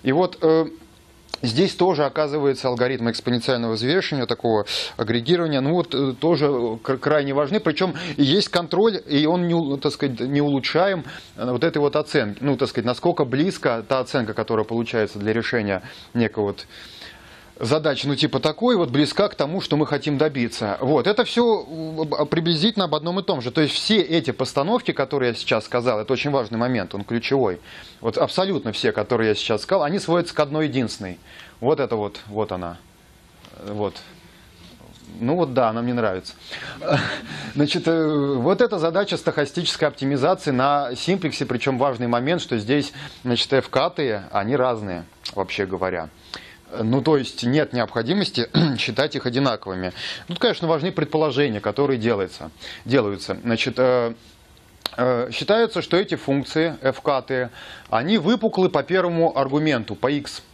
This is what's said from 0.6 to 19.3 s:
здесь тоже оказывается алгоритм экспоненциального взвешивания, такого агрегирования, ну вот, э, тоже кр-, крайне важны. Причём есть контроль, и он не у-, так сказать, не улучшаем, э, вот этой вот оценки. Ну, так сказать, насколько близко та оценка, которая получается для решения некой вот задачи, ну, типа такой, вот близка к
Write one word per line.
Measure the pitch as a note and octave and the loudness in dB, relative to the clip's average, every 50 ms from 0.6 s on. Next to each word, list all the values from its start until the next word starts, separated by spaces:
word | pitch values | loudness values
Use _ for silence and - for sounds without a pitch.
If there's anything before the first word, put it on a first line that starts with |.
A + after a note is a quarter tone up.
| D#3+ D3+ - - - - - - - - - - - - - - | 2 0 -6 -16 -20 -20 -20 -20 -20 -20 -20 -20 -16 -16 -10 -4
здесь | - A#2+ A2 C3+ F#3+ F3+ - | -4 0 2 4 2 2 4
тоже | - F3+ F#3+ F3 C#3+ D3 | 2 2 2 4 2 2
оказывается | C3+ - D#3+ D#3 D3 C#3+ D3+ C#3 C#3 C3+ - - C3 | 0 2 0 0 0 0 2 2 2 0 2 0 -2
алгоритм | B2 A#2 B2 B2+ C3+ A2 A#2 A#2 | 2 2 2 0 2 0 0 0
экспоненциального | A2 - - B2+ B2 A#2+ A#2 - B2+ A#2+ A#2 A2+ A2+ | 0 0 -2 0 0 0 2 0 0 0 0 -2 -2
взвешивания, | G#2+ A#2 B2+ D#3+ F#3+ F#3 - D#3 C#3 A#2+ | 0 0 2 2 2 0 0 -2 -2 0
такого | - A#2+ - - A#2 A2 G#2+ G2+ - - - - - - | -2 -2 0 2 2 2 2 2 -2 -4 -6 -6 -6 -4
агрегирования, | - A#2 G#2 A#2+ A#2+ A#2 C3+ F3 E3+ E3+ D#3+ D3 C3+ | -4 -2 0 0 0 2 2 2 2 2 0 0 0
ну | C3 C#3 E3+ | 0 2 2
вот, | F3+ E3 - - | 0 0 0 0
э, | C3 C#3 C3+ B2 B2+ | 0 0 0 -2 0
тоже | - E3 E3+ C#3 D3+ C#3+ C#3+ B2 A#2+ A#2 A2 A2+ | 2 2 4 4 2 2 2 0 0 -2 -4 -4
кр-, | - - C3 - | -2 -4 -4 0
крайне | - C#3+ D3+ D3+ C#3 C#3 | 2 2 2 4 2 2
важны. | C3+ C#3+ D3 C#3 F#3 A3 | 0 0 0 2 0 0
Причём | - E3+ D3 - F#3 F3 - D#3 F3 E3+ C#3+ | 0 0 0 0 -2 -2 -2 -6 -8 -8 0
есть | - C#3+ C3 D#3 G#3 G3 - | 2 4 4 4 2 2 2
контроль, | - F3+ E3+ D3+ - E3+ G#3+ A3+ G3 - - | -2 -2 -2 0 2 4 4 2 2 0 -4
и | - D3 C#3+ D3+ | 0 0 2 2
он | D3+ F3 F3+ F3 | 2 2 2 2
не | E3+ E3+ | 2 2
у-, | E3+ E3 C3+ C#3 C#3 | 0 0 0 -4 -2
так | - D3+ | -2 -4
сказать, | - - D3 C#3 B2 A2+ | -2 0 -2 -2 -2 -4
не | A#2+ C3 C#3+ C#3+ | -4 0 0 2
улучшаем, | D3 C#3+ C#3+ C3+ B2+ - - D#3 F3+ G3+ F#3+ E3+ C#3 - - - - - - | 2 2 0 0 -2 0 2 2 2 2 0 -2 -6 -10 -14 -16 -18 -18 -10
э, | - A2 B2+ | -6 -4 -2
вот | B2+ B2 D#3 | 0 2 0
этой | E3 - D3+ | 2 2 2
вот | C#3+ C#3+ - | 2 2 2
оценки. | D3+ D3+ - - D3+ A2+ G#2 G2+ - | 0 -2 2 0 0 0 0 -4 -2
Ну, | B2+ C#3+ C3+ | 0 0 2
так | A#2 C#3 A2+ | 2 0 0
сказать, | - B2 G#2+ | 0 -2 0
насколько | A#2+ B2 - - E3+ - - D3 | 0 -2 2 0 0 2 2 0
близко | B2 B2+ C3+ D#3+ F#3+ - - - C#3+ A#2+ A2+ G#2 - | 0 2 2 2 0 0 0 0 0 0 0 0 0
та | C3+ C3 | 0 0
оценка, | B2 - - C#3 A2+ G#2 G#2 | 0 0 0 -2 0 0 -2
которая | - A2 - A#2 G#2+ G#2+ | -4 -2 0 0 0 0
получается | - A#2 A#2 A#2 - - A2+ G#2+ G2 - G#2 | 0 -2 -4 -4 0 0 0 0 0 -2 -4
для | G2+ G#2+ | -2 0
решения | A2 A#2 A2 - - A#2 G#2 G2+ G2 F#2 - - - - - - - | 0 0 0 0 -2 -2 0 0 -2 -2 -4 -10 -18 -20 -20 -4 0
некой | A#2+ A#2 G#2+ - A2 G#2 | 0 0 2 2 0 -2
вот | G2+ G2+ - - - - - - - - - - - - - - - - - - - - - | -2 -2 -6 -14 -18 -18 -20 -20 -18 -18 -18 -18 -20 -20 -20 -20 -20 -20 -20 -20 -20 -10 -8
задачи, | - A2 C#3 D#3+ D3+ D#3 C#3 - - | 0 0 0 2 2 0 0 0 -2
ну, | C#3+ C#3+ | -2 0
типа | C3+ D3+ C3+ C3 C3 | 2 0 0 0 2
такой, | - D#3 D3+ - A3+ B3 B3 | 0 0 0 2 2 2 4
вот | F#3+ E3+ C3 | 4 2 2
близка | A#2+ C#3 D3+ - - - G3+ | 4 2 2 2 4 2 2
к | G#3 | 0